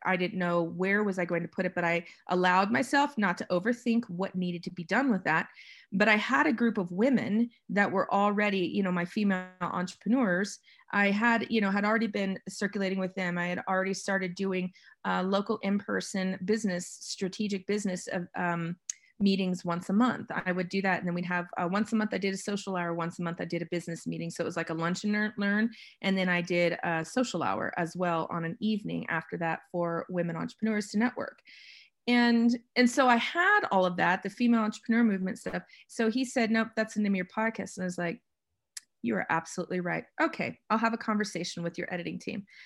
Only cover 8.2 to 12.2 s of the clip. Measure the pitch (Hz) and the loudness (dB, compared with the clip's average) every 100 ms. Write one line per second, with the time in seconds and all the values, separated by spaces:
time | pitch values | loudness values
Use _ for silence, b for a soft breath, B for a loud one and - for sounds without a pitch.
8.2 | 208 208 208 196 175 202 190 180 175 220 | 4 4 2 2 0 0 0 0 -2 0
9.2 | 202 185 185 185 175 180 185 - 196 254 | 2 0 -4 -6 -4 -2 -4 -6 0 2
10.2 | 220 175 202 - b b - 202 202 202 | 4 2 0 -6 b b -4 0 2 4
11.2 | 240 233 - 226 202 202 208 220 220 208 | 4 2 2 2 2 2 2 2 0 -2